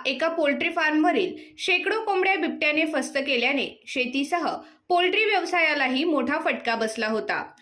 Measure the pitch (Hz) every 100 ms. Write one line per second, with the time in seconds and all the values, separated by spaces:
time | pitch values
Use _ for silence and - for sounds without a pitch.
0 | 269 277 320 330 294 247 330 339 311 302
1 | 349 285 180 - - - - 349 392 440
2 | 427 381 381 392 320 - 302 302 320 294
3 | 262 277 269 247 247 277 202 - - 269
4 | 247 269 277 339 269 - - - - 349
5 | 359 415 440 392 - 349 320 285 262 262
6 | 339 285 247 311 320 247 233 226 220 226
7 | 220 220 202 165 - -